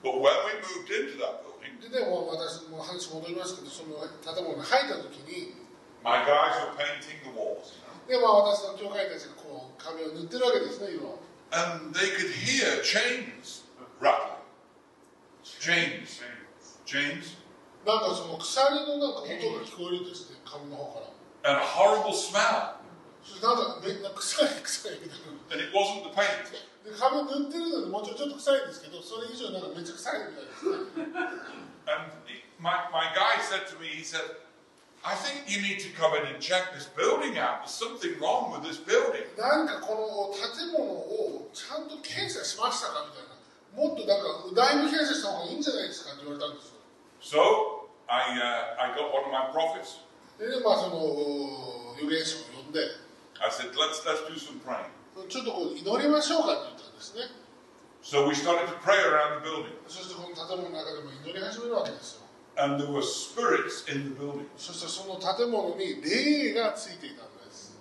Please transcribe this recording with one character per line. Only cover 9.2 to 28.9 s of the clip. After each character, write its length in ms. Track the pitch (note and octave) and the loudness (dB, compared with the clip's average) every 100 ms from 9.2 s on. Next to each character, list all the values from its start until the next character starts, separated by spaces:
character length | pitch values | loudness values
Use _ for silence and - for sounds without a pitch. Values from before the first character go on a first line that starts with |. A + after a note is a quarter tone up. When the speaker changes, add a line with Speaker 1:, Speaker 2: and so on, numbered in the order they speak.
| - | -12
Speaker 2:
が 100 | - | -16
こ 380 | D3+ C3 - - | -14 -14 -14 -14
う、 60 | |
壁 220 | D#3+ D#3+ D#3+ | -10 -6 -6
を 80 | |
塗 100 | E3 | -6
っ 20 | E3+ | -6
て 120 | B3 | 4
る 80 | B3+ | 6
わ 60 | |
け 60 | - | 6
で 80 | - | 2
す 100 | - | -4
ね、 120 | G3+ | -6
色 120 | D#3+ C#3 | -6 -8
を。 140 | - - - - | -10 -14 -20 -2
Speaker 1:
And 460 | E3 E3+ E3 D3+ F3+ | 0 0 -2 -4 2
they 160 | G3 - | 2 2
could 120 | F#4 | -2
hear 480 | - - C4+ - - | 0 2 4 4 2
chains 840 | - G#3+ A#3+ B3 A#3 - - - - - - - | 2 4 2 0 -4 -12 -14 -16 -16 -20 -20 2
rattling. 420 | - - - - - - - - _ _ - _ - - | 4 4 2 -8 -14 -20 -20 -20 _ _ -20 _ -20 -20
Chains. 760 | - - C4 - - - - - - - - - - - - | -20 -8 2 4 2 -2 -10 -12 -14 -14 -18 -20 -20 -18 -6
Chains. 520 | C#3 C#3+ C#3+ D#3+ - - - - - - | -2 -2 -4 -10 -16 -20 -20 -20 -6 2
Speaker 2:
な 120 | A3 | 2
ん 20 | F#3 | 2
か 60 | - | -2
そ 100 | - | -6
の 100 | D#3+ | -6
鎖 480 | - C4 C#4 D4 D4 | -2 6 6 6 0
の 120 | C#4+ | 0
な 120 | C#4+ | 0
ん 40 | |
か 80 | - | -2
音 80 | - | -6
が 360 | - A3+ A3+ - | -4 -2 -4 -8
聞 120 | F3+ | -10
こ 120 | F3 | -4
え 80 | F3+ | -4
る 40 | |
ん 40 | F3+ | -4
で 80 | |
す 160 | - - | -10 -14
ね、 80 | C#3 - | -16 -14
壁 200 | D3 C#3+ | -14 -12
の 80 | C3+ | -10
方 240 | C#3+ - | -10 -10
か 80 | - - - - D3 | -14 -16 -20 0 4
ら。 80 | |
Speaker 1:
And 80 | C3+ | 4
a 40 | C3 | 4
horrible 480 | E3+ G3+ G#3 - | 8 8 8 4
smell. 640 | - - G3 G#3+ E3+ - - - - - - | 0 0 4 6 4 0 -6 -14 -20 -20 -20
Speaker 2:
そ 140 | - - | -18 0
し 20 | |
て 40 | A#3 | 4
な 80 | |
ん 40 | A#3+ | 4
か、 240 | - - | 2 -2
め-、 120 | F#3+ - | -4 -4
な 80 | - | -6
ん 40 | |
か 60 | - | -6
臭 240 | - - - | -4 4 4
い、 40 | - | 4
臭 280 | - - - | -4 -4 -6
い 100 | - | -8
み 80 | E3 | -12
た 60 | - | -14
い 40 | D3+ | -14
な。 80 | - - | -16 -8
Speaker 1:
And 80 | D3+ | -4
it 120 | - | 0
wasn't 320 | F#3+ G3 G3+ E3+ | 2 2 0 -4
the 80 | |
paint. 320 | G3 G3+ - - - - - G#3+ | 2 2 2 -6 -12 -16 -18 -14
Speaker 2:
で、 80 | |
壁 280 | G#3+ C4 D4 | 2 4 4
塗 280 | C#4+ C#4+ C#4+ | 0 -2 -2
っ 20 | |
て 60 | E4+ | -2
る 120 | E4+ | -2
の 120 | D4+ | -2
で、 60 | - | -2
も 140 | G3+ | -4
ち 80 | G#3 | -6
ろ 60 | A3+ | -4
ん 20 | |
ち 60 | |
ょ 20 | C#4+ | -6
っ 20 | |
と 60 | C#4+ | -2
臭 200 | C#4+ C4+ | 2 4
い 60 | - | 2
ん 20 | |
で 60 | |
す 80 | - | -10
け 60 | |
ど、 120 | - | -14